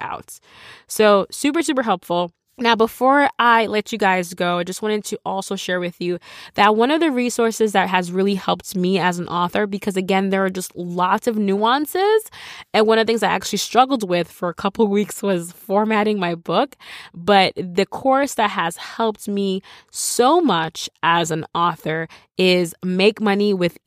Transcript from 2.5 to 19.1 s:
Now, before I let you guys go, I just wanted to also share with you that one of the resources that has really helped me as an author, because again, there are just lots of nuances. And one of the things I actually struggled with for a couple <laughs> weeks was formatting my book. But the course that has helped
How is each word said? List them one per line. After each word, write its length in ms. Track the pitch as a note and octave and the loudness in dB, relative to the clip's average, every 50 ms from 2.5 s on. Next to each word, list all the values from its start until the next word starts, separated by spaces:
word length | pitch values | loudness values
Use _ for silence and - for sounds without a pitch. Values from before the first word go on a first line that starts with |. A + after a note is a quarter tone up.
| _ - | _ -2
Now, 180 | B3 - - | 0 2 2
before 540 | D4+ C4+ A3+ - - B3 C4 C4+ C#4+ C#4+ C4+ - - | 4 2 0 0 2 2 4 4 4 4 2 0 2
I 280 | A3+ A#3+ A#3 A3+ G#3+ | 2 4 4 4 4
let 260 | G3+ G3+ G#3+ G#3 - - | 2 0 -2 -4 -4 -4
you 60 | G#3+ | -2
guys 360 | G#3+ F#3+ F#3 F#3 F3+ E3+ F3+ | 0 2 2 0 -2 -4 -6
go, 240 | - F3+ F3 F3 F3 | -4 -2 -2 -2 -2
I 60 | F3 | -4
just 180 | F3 F#3 - - | -6 -6 -6 -4
wanted 220 | G#3+ G#3+ G#3+ G3+ | -2 -2 -4 -4
to 120 | - - - - | -6 -10 -8 -8
also 320 | - F#3 F#3+ G3 - G3 | -6 -6 -6 -6 -6 -8
share 240 | F#3+ - - F#3 F3+ | -6 -4 -4 -4 -4
with 200 | F3 F3 F3 - | -4 -6 -6 -6
you 180 | F3 F3 F3 E3+ - - - - - - - | -4 -4 -4 -4 -8 -14 -20 -20 -20 -8 0
that 220 | - G3+ G#3 G#3+ | 2 4 4 4
one 160 | G#3+ A#3 B3+ D4+ | 4 4 2 2
of 80 | D#4+ | 2
the 100 | E4+ D#4+ | 2 2
resources 640 | C4 B3 B3 B3 - - A#3 A3+ A3 - A3+ G#3+ G3 | 2 0 0 0 0 0 0 0 0 0 0 2 2
that 160 | G3+ F#3 F#3 | 2 2 2
has 240 | F#3+ F#3 F#3 F3 F3+ | 2 0 0 0 -2
really 240 | F#3 F#3+ G3+ G3+ | 0 0 0 0
helped 400 | F#3+ - - F3+ F3+ - - - | -2 -2 -2 -4 -4 -4 -6 -4
me 240 | F#3 F3+ F3+ F#3+ F#3+ | -2 0 0 0 2
as 180 | D#3 F3+ F3 F3 | 0 0 -2 -2
an 80 | F3 | -4
author, 400 | - - F3 F3 F3 - G3+ G#3+ | -4 -2 -2 -2 0 0 -2 -2
because 300 | G#3 G3 G3+ - - F#3 | -2 -4 -6 -6 -4 -4
again, 320 | F#3+ F#3+ F3+ F#3+ F#3+ G3 G3 | -4 -2 0 0 0 0 0
there 140 | F#3 F#3+ F#3+ | 0 0 0
are 60 | F#3+ | -2
just 260 | F#3 F#3+ F#3 - - | -2 -6 -8 -10 -10
lots 500 | - F3 F3 F3 F3+ F3+ F3+ G3 A3 - | -10 -10 -8 -4 -2 0 0 0 0 0
of 100 | B3 A#3 | -2 -2
nuances. 920 | G#3+ G#3 G3 F#3+ G3+ G#3+ A3+ B3 C#4 D4+ - - F4+ F#4+ G#4 A4 A4 G#4+ - - - - - - - - - - | 0 0 0 0 2 2 2 2 0 0 -2 -2 0 2 2 2 2 0 -4 -10 -20 -20 -18 -18 -20 -10 -2 0
And 140 | G3 A3 | 2 4
one 120 | G#3+ A3 A3 | 4 4 2
of 80 | A3+ | 2
the 40 | G#3+ | 2
things 140 | A3+ A#3 G#3 | 0 0 0
I 80 | F3+ E3+ | 0 0
actually 260 | F#3 - - - F#3+ | -2 -4 -4 -4 -4
struggled 500 | - - - A3 B3+ C4 C#4 B3+ G#3+ F3+ | -4 0 2 2 4 4 2 -2 -2 -2
with 220 | F3 F3 E3+ E3+ | -2 -2 -2 -4
for 180 | - - - F3 | -6 -6 -6 -6
a 60 | E3 | -4
couple 320 | - - G3+ G3 - A#3 | -4 -6 -4 0 0 0
<laughs> 20 | G3+ | 2
weeks 360 | G3+ G#3 G#3 - - - - | 2 0 -2 -2 -6 -6 -2
was 260 | G3+ G3 F3 E3+ F3 | -2 -2 -2 -4 -6
formatting 680 | F3 - - - G3 G3+ G#3+ G#3+ A3 G#3+ G#3 G#3+ G#3+ G3+ | -12 -16 -8 -2 -2 0 0 0 0 0 0 0 0 0
my 160 | F3+ F3 E3+ | -2 -4 -4
book. 400 | E3+ - - E3 F#3+ C4 C#4+ - - - - - - - - - | -6 -4 -2 0 0 0 -2 -4 -12 -20 -20 -20 -20 -20 -18 -18
But 420 | F3 E3+ F3 G3+ G3 F#3+ F3 - | -6 0 4 4 6 4 4 2
the 300 | - F3+ F#3 F3 F3+ G3 | -2 -8 -4 -2 -2 -2
course 480 | - - - - C4+ C4 C4+ C#4 C4+ - | -2 -4 -2 0 2 2 2 0 0 0
that 160 | - A3 G#3 | -2 -2 0
has 260 | G3 G3+ F3 E3+ - | 0 -2 -4 -4 -4
helped 500 | - - - - - A3+ A3+ | -8 -12 -12 -6 -4 -2 -2